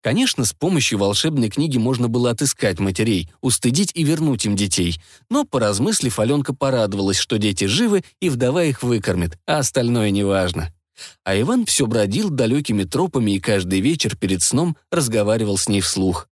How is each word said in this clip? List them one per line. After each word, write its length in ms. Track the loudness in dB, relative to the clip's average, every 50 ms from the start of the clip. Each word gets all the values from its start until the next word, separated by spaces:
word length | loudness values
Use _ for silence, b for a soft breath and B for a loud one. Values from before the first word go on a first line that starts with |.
Конечно, 420 | 0 0 2 2 2 0 0 0 -2
с 80 | -2
помощью 460 | -2 _ -2 0 2 2 0 0 0 0
волшебной 500 | 0 0 0 0 0 0 2 0 0 0
книги 300 | 0 -2 -2 0 0 0
можно 300 | 2 0 0 0 0 0
было 200 | 2 2 0 0
отыскать 500 | 0 0 0 -2 0 0 -2 -2 0 0
матерей, 520 | -2 -2 0 0 0 2 2 0 -2 b b b
устыдить 520 | -2 -2 -2 2 0 0 2 2 0 0 0
и 100 | 0 0
вернуть 400 | 0 2 2 2 0 0 0 0
им 100 | -2 0
детей. 460 | 0 0 0 0 0 0 -2 -2 -6 B B B B B B
Но, 140 | -2 -2 0
поразмыслив, 720 | 0 -2 0 0 0 0 0 0 0 0 0 -2 -2 0 0
Алёнка 340 | 0 2 2 0 0 -2
порадовалась, 640 | -4 -2 -2 0 2 0 0 0 0 -2 0 0 0
что 220 | 0 -2 _ -2 0
дети 260 | 0 -2 0 0 -2
живы 400 | 0 0 0 2 2 2 0 B B B B
и 80 | -2 -2
вдова 360 | 0 0 0 0 2 2 0
их 180 | 0 -2 -2
выкормит, 560 | -2 0 0 0 0 -2 -2 -2 -2 -4 -6 -10 _
а 140 | -4 -2 -2
остальное 500 | -2 0 0 0 0 2 2 2 2 2
неважно. 640 | 2 2 2 2 2 2 0 0 -2 -4 -6 -8 -10 _ _ _ B B B B B B _
А 160 | -2 0 0
Иван 240 | 2 2 2 0 2
всё 220 | 0 0 0 0
бродил 420 | 2 2 0 2 2 0 -2 -2 -2
далёкими 560 | 0 0 0 2 2 0 0 0 0 -2 -2
тропами 460 | -2 -2 -2 -2 0 0 0 0 0
и 100 | 0 0
каждый 400 | 0 0 0 0 0 0 0 2
вечер 340 | 2 0 0 0 -2 -4 -2
перед 280 | -4 -2 -2 0 0
сном 340 | 0 0 2 2 0 0 -2 B B B
разговаривал 680 | -2 -2 0 0 0 0 2 2 0 0 0 -2 -2
с 140 | -2 0 0
ней 100 | 0 0
вслух. 480 | 0 -2 -2 0 0 0 0 -2 -8 _ _